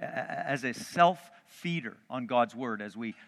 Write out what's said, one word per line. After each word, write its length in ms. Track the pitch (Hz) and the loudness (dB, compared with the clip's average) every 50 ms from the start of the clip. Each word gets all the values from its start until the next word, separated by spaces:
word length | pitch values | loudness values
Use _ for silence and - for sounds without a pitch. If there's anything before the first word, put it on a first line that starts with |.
as 640 | - - - 127 - - - - - - 143 131 123 | -10 -6 -6 -6 -6 -6 -6 -6 -4 -2 -4 -2 -2
a 80 | 127 | -4
self-feeder 1300 | 120 - - - - 175 175 175 185 - - - - - _ _ - - - 175 170 165 120 107 - - _ _ | -4 -4 -10 -6 6 6 6 6 6 2 -8 -20 -20 -20 _ _ -20 -6 -4 -2 -2 -2 -4 -6 -10 -12 _ _
on 180 | 127 127 123 | -6 -6 -2
God's 280 | 107 127 120 117 107 110 | 2 4 4 4 4 0
Word, 260 | 117 131 120 110 104 | -6 -4 -4 -4 -4
as 160 | 104 104 90 | -6 -8 -8
we 180 | 113 117 113 101 - - | -6 -6 -6 -8 -10 -16